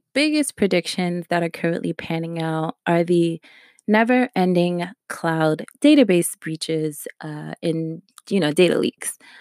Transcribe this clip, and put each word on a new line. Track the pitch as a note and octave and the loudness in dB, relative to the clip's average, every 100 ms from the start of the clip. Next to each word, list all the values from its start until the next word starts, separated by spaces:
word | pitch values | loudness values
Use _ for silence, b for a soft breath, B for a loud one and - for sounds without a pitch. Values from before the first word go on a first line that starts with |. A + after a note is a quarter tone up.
| - | -6
biggest | - D4+ D4+ C#4+ - | -2 0 2 -2 -2
predictions | G3+ F3+ - - F3+ F3 E3+ | 0 0 -2 -2 -2 -4 -2
that | E3+ | -2
are | E3+ | -2
currently | - E3+ E3 F3 | -2 -4 -2 -4
panning | E3 - E3 E3 E3+ | -6 -6 -6 -6 -6
out | D#3+ D#3+ D#3+ - - | -4 -4 -6 -6 0
are | E3+ | 0
the | E3+ F3 E3+ E3 b b b b - | 2 2 2 -2 b b b b 0
never-ending | G#3+ A3+ B3+ B3 - F3+ F3 F3 F3 F3 - - | 2 2 2 0 0 2 2 0 -2 -6 -10 -16
cloud | - E3 D#3+ D#3 D#3 - - | -6 -2 0 0 0 -6 0
database | C#4+ D4 A3+ F3 E3+ - | 6 6 6 4 0 -6
breaches, | - D#3+ - D#3+ D#3 D3+ - - | -10 -8 -4 -4 -4 -6 -14 -14
uh, | D#3 D3+ D#3 - | -12 -10 -12 -6
in, | E3+ D#3+ D#3+ D#3+ - - - | -4 -2 -4 -8 -14 -20 -4
you | G3 | 0
know, | D3+ | 2
data | D3 F3+ - | 4 4 4
leaks. | - - - - B B | 0 -4 -12 -14 B B